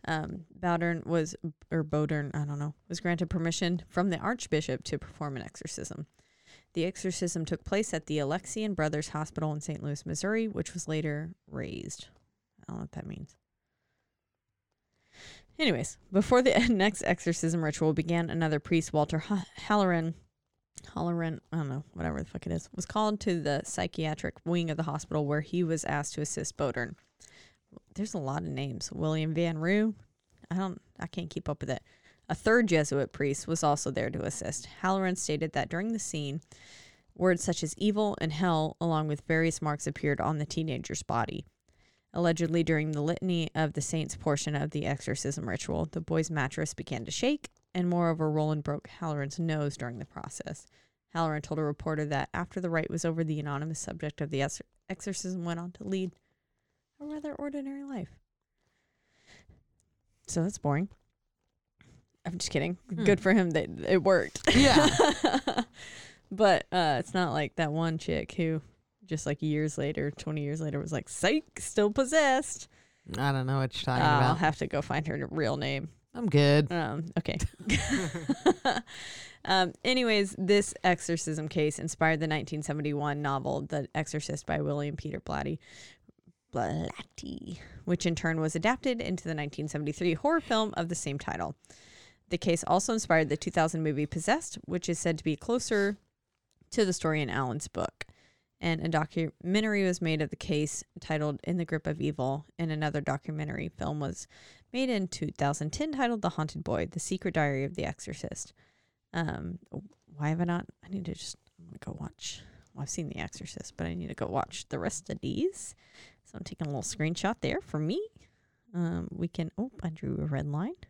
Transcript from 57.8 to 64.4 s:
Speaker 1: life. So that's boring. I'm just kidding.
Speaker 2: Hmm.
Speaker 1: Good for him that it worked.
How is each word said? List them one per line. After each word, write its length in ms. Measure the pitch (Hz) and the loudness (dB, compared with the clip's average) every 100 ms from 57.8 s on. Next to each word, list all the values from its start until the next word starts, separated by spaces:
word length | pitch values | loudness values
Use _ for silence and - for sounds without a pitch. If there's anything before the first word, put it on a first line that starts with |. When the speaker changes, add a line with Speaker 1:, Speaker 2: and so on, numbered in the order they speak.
Speaker 1:
life. 260 | 277 254 - - _ _ _ _ _ _ _ _ _ _ _ - _ - _ _ _ _ _ _ - | -8 -8 -8 -12 _ _ _ _ _ _ _ _ _ _ _ -20 _ -20 _ _ _ _ _ _ -6
So 160 | 175 | -2
that's 160 | 170 - | -2 -2
boring. 300 | 147 143 196 - _ _ _ _ _ _ _ _ - - _ _ - | 0 0 -2 -8 _ _ _ _ _ _ _ _ -20 -20 _ _ -10
I'm 120 | 170 | -6
just 120 | - | -2
kidding. 260 | 139 156 180 - | 0 0 -2 -6
Speaker 2:
Hmm. 120 | 175 | 2
Speaker 1:
Good 160 | 208 196 | 6 6
for 120 | 190 | 6
him 200 | 208 175 | 6 6
that 160 | 156 - - 76 | 2 0 -4 4
it 140 | 190 | 4
worked. 380 | 196 180 - - | 8 6 4 0